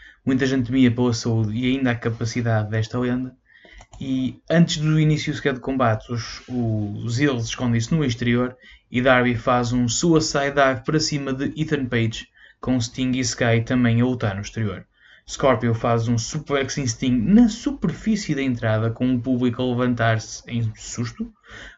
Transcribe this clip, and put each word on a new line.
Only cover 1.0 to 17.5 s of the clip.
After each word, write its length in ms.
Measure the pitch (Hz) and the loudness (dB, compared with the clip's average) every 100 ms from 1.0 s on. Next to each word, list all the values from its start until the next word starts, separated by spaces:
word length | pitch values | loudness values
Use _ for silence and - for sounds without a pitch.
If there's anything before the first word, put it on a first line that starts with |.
| 123 | 0
saúde 420 | 113 123 113 107 | 0 0 0 0
e 120 | 110 127 | 0 0
ainda 240 | 135 127 | 0 0
a 40 | |
capacidade 760 | 117 120 113 117 123 117 110 104 | 0 -4 -4 -4 -2 0 0 0
desta 280 | 110 110 123 | -2 -2 -2
lenda. 380 | 123 123 127 - _ - - - - - | -2 -2 -6 -12 _ -20 -20 -20 -20 -12
E 400 | 135 131 127 - - | -6 -4 -4 -6 0
antes 280 | 165 170 156 | 4 4 2
do 200 | 156 156 | 2 4
início 360 | 151 147 - | 4 2 -2
sequer 180 | 143 143 | -2 -2
de 80 | 123 | -2
combate, 500 | - 131 120 107 - | -4 0 2 0 -4
os, 300 | 117 - - - | -6 -6 -12 -6
os 720 | 123 113 107 104 104 113 120 | -2 0 0 -2 -6 -4 0
heels 240 | 147 120 | 2 0
escondem-se 500 | 110 - 123 117 113 | -4 -4 0 0 0
no 80 | 165 | 0
exterior 540 | 135 113 120 120 123 - - - - | 0 0 0 2 0 -6 -20 -20 -6
e 120 | 123 | 0
Darby 320 | 127 127 123 | 4 4 4
faz 400 | 113 131 123 117 | 0 2 0 2
um 120 | 123 120 | 0 0
suicide 680 | - 175 156 156 147 139 | 0 4 4 2 -2 0
dive 280 | 143 135 120 | 2 2 2
para 160 | - 156 | -2 -2
cima 320 | 151 147 135 | 0 -4 -4
de 220 | 131 123 151 | -4 -4 -4
Ethan 240 | 156 147 | -2 -2
Page, 420 | 123 120 113 - - _ - - | 0 0 0 -4 -14 _ -20 -8
com 220 | - 127 | -2 0
Sting 300 | 117 - 127 | -2 -4 -2
e 100 | 127 | 0
Sky 400 | 120 - 120 117 117 | -2 0 2 2 2
também 340 | 127 120 117 | 2 2 4
a 40 | 123 | 2
lutar 280 | 120 107 | 0 -2
no 60 | 98 | -4
exterior. 460 | 104 120 107 90 - _ _ - - | -6 -4 -4 -6 -14 _ _ -20 -14
Scorpio 460 | - 135 117 120 | 0 2 2 0
faz 340 | 113 123 117 113 | 0 0 0 0
um 80 | 117 | -2
suplex 600 | - 156 - 139 139 - | -2 -8 -2 -2 -2 -2
em 80 | 127 | -4
Sting 320 | - 131 123 | -2 0 0
na 300 | 104 214 233 | 6 6 6